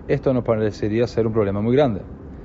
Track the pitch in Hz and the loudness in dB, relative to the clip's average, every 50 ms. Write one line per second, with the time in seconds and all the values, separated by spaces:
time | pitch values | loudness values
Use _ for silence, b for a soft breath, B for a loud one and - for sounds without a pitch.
0 | B - 143 139 - 139 131 123 - - 113 107 110 107 98 - - 107 107 117 | B -2 -2 0 2 2 0 2 2 2 2 2 0 0 -2 -2 -2 0 0 0
1 | 120 110 - - 113 113 107 113 104 98 98 101 104 117 123 135 151 127 104 87 | 0 0 0 0 0 2 2 0 0 0 0 0 0 2 4 4 4 2 0 -4
2 | - - - - - B B B | -8 -12 -16 -16 -16 B B B